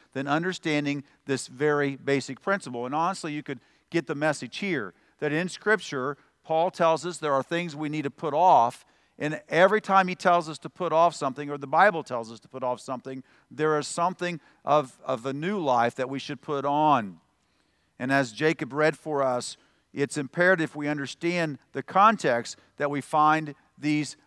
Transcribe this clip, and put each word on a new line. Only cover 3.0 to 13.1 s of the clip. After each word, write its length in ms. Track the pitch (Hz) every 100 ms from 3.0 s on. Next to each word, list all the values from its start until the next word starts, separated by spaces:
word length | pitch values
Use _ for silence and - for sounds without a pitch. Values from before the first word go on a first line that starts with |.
| 170 185 160
you 100 | 147
could 160 | 147 131 - _ _
get 180 | 170 -
the 80 | 143
message 440 | 151 139 123 -
here, 340 | 202 151 98 - _ _
that 140 | 151
in 160 | 151 180
Scripture, 640 | - 208 214 - 139 131 147 _ _
Paul 260 | - 160 180
tells 380 | - 165 160 165
us 100 | 165
there 160 | 151
are 80 | 135
things 340 | 131 170 175 143
we 140 | 151
need 140 | 151
to 80 | 135
put 240 | - 160 143
off, 500 | 180 143 117 - _ _ _ -
and 240 | 151 151 -
every 320 | 156 190 214
time 260 | - 190 185
he 80 | 180
tells 320 | 185 175 156
us 120 | 151
to 100 | -
put 220 | - 175
off 220 | 156 170 -
something, 340 | 139 127 147
or 80 | 147
the 80 | 143
Bible 380 | 156 202 170
tells 280 | - 127 113
us 80 | 113
to 60 | -
put 160 | 131
off 160 | 127 123
something, 440 | - 127 135